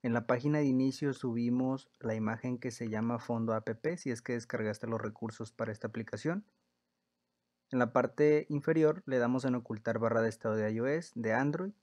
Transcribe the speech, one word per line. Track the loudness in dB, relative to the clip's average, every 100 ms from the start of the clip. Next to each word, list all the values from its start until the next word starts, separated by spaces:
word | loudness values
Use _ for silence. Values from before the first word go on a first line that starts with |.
En | 0
la | 0 2
página | 0 2 2
de | 4
inicio | 4 2 0 -4
subimos | -2 -4 0 0 2 0 -2 -8 _
la | -4 -2
imagen | -2 -2 -4 -4
que | -6
se | -6 -4
llama | -2 0 -2
fondo | -2 -2 0
app, | 0 -2 -4 -4 -4
si | -6
es | -6
que | -4
descargaste | -4 -4 -2 -2 -2 -4
los | -4
recursos | -4 -6 -10 -8 -14
para | -6 -6
esta | -4 -8
aplicación. | -8 -8 -4 -2 -2 -6 _ _ _ _ _ _ _ _ _ _ _ _
En | 0
la | 4
parte | 4 2 4 4 4 2
inferior | -2 2 4 4 2 0
le | 2
damos | 2 2 0
en |
ocultar | -2 -4 -6 -2 0
barra | 2 4
de | 2
estado | 0 -2 0
de | 0
I | 0
O | 0
S, | -2 -4
de | -6 0
Android. | 2 2 0 -6 -10